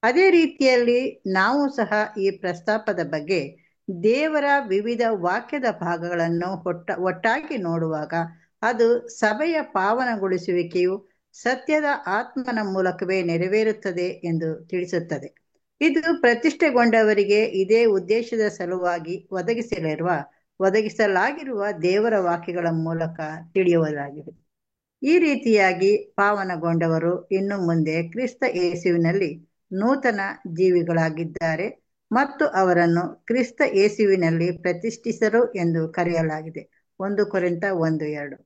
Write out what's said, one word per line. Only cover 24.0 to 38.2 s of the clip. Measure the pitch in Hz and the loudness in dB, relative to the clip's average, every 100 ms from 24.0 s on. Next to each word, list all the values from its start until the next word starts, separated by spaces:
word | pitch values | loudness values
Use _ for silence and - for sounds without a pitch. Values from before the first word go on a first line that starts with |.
| 143 147 147 - _ _ _ _ _ _ | -8 -12 -18 -20 _ _ _ _ _ _
ಈ | 262 349 | 2 4
ರೀತಿಯಾಗಿ | 330 277 233 214 190 175 190 208 | 4 0 2 4 4 4 2 2
ಪಾವನಗೊಂಡವರು | - - 202 208 190 175 170 170 165 160 165 180 - | -2 0 0 0 -4 -4 0 0 2 0 0 -4 -2
ಇನ್ನು | 190 196 202 170 | -2 -2 -2 0
ಮುಂದೆ | 165 156 160 165 | 0 0 -2 -4
ಕ್ರಿಸ್ತ | 214 247 - 254 | -4 -6 -2 -2
ಯೇಸುವಿನಲ್ಲಿ | 180 180 170 175 170 165 190 175 165 _ _ _ | 0 -2 0 0 2 2 2 -2 -6 _ _ _
ನೂತನ | 185 220 269 262 208 196 214 185 | -2 0 0 0 -2 -6 -8 -12
ಜೀವಿಗಳಾಗಿದ್ದಾರೆ | 165 185 180 170 165 160 156 165 - 165 160 202 - _ _ _ | 0 2 4 2 0 0 -2 -8 -4 -4 -2 -6 -10 _ _ _
ಮತ್ತು | 226 277 - 294 | 0 0 0 0
ಅವರನ್ನು | 190 190 175 170 170 180 - - | 2 4 4 4 2 0 -8 -4
ಕ್ರಿಸ್ತ | 233 240 - 294 | -2 -2 0 0
ಯೇಸುವಿನಲ್ಲಿ | 196 208 208 208 190 165 165 175 170 | 4 2 4 2 4 2 2 0 -2
ಪ್ರತಿಷ್ಠಿಸರು | 180 170 226 220 233 226 220 226 240 | -4 -4 -6 -6 -8 0 2 2 2
ಎಂದು | 196 170 165 160 | 0 0 0 -2
ಕರೆಯಲಾಗಿದೆ. | 165 175 170 160 156 160 160 - _ _ _ | -2 0 0 -2 -4 -8 -14 -16 _ _ _
ಒಂದು | 190 202 202 | -4 -2 0
ಕೊರಿಂಥ | 202 180 170 196 | 0 -2 0 -2
ಒಂದು | 185 160 160 | 0 0 0
ಎರಡು. | 151 151 | -4 -6